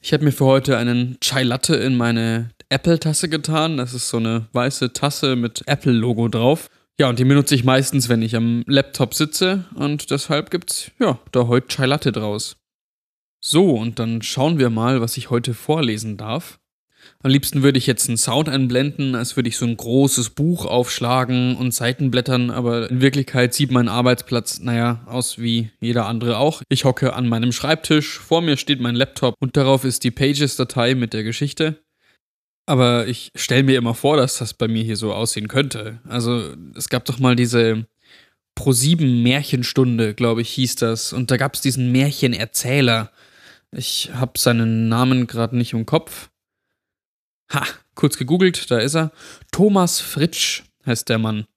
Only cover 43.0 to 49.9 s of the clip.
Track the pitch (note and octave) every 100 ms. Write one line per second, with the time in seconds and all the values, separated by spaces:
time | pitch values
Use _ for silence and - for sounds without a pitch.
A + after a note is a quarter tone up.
43 | G#2+ _ _ _ - - _ - C3 -
44 | - B2 B2 - - A#2 A2+ A2+ A2+ A2+
45 | B2+ C3 A#2+ A2+ A#2 B2 A#2 A#2 A2+ D#3
46 | - - - _ _ _ _ _ _ _
47 | _ _ _ _ _ C#3+ - - _ -
48 | D3 - B2+ E3+ F#3 F3+ - A#2+ A#2+ D#3+
49 | D#3+ _ - - - - G3+ G3+ F3